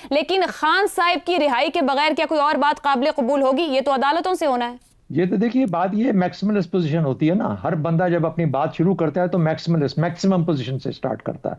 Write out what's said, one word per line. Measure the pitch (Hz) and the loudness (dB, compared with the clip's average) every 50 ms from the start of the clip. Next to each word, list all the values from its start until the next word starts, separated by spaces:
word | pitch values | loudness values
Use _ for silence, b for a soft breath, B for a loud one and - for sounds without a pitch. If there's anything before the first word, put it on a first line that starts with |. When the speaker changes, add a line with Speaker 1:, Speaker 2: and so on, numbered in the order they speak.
| B 262 | B -2
Speaker 1:
लेकिन | 269 302 330 320 370 381 349 | 0 0 0 0 0 0 0
खान | 233 - - 294 311 339 381 415 | -2 -2 -2 0 2 2 2 2
साहब | 349 - 381 349 349 359 - | 0 0 0 2 2 0 0
की | - 339 359 | -2 -2 0
रिहाई | 339 302 285 240 240 294 320 | 2 2 2 2 2 0 0
के | - 349 | 0 0
बगैर | 269 262 269 277 302 311 302 | 0 0 2 2 2 0 0
क्या | 320 311 | 0 0
कोई | 302 320 294 | 0 0 2
और | 285 302 311 | 2 2 2
बात | 254 285 285 285 - | 2 2 0 0 0
काबिल | - 285 277 240 277 311 | 0 0 0 2 0 0
कबूल | - - 233 240 294 285 | 0 0 0 0 2 2
होगी? | 269 262 277 294 339 | 2 2 2 2 0
ये | 302 262 269 | 0 0 0
तो | 269 285 | 0 2
अदालतों | 277 254 269 277 311 339 339 370 370 | 0 2 2 2 0 0 0 -2 -2
से | - 330 | 0 0
होना | 285 247 240 240 | 0 0 -2 -2
है। | 240 240 - _ _ _ _ _ - | -6 -8 -12 _ _ _ _ _ -6
Speaker 2:
ये | 127 160 185 | -2 0 0
तो | 180 - | 0 2
देखिए, | 190 226 240 240 262 262 | 0 0 0 2 0 0
बात | 190 170 170 185 196 208 | 0 0 0 0 0 0
ये | 208 233 277 | 0 0 2
मैक्सिमलिस्ट | 214 185 180 175 - - 190 208 208 202 175 - | 2 2 0 0 -2 -4 -2 -2 0 0 -2 0
पोजीशन | - 185 170 139 156 170 | 0 0 0 0 0 0
होती | 160 135 120 - 156 | 0 0 0 0 0
है | 156 180 | 2 2
ना, | 226 - - 101 95 92 | 2 0 -2 -4 -4 -2
हर | 151 170 | -2 -2
बंदा | 156 143 165 165 160 185 175 | -2 0 0 0 2 2 2
जब | 170 165 156 | 2 0 0
अपनी | 160 165 175 165 | 0 -2 0 -2
बात | 147 127 135 156 156 - | 0 0 0 -2 -2 0
शुरू | - 165 190 185 | 0 2 2 2
करता | 165 165 151 147 185 | 2 0 -2 0 0
है | 180 | -2
तो | 175 190 | 0 0
मैक्सिमलिस्ट, | 180 160 165 156 160 - 165 165 160 139 131 - 151 | 0 0 0 0 -2 -2 -2 0 0 0 0 0 -2
मैक्सिमम | 165 175 170 - - 196 190 175 160 | -2 -2 -2 -2 0 2 2 2 2
पोजीशन | 175 160 131 110 123 135 | 0 0 -2 -2 -4 -6
से | 123 - 127 | -6 -6 -8
स्टार्ट | 120 - - 123 113 110 | -8 -6 -6 -6 -6 -6
करता | - - - - - 95 | -6 -8 -8 -6 -6 -8
है। | - | -8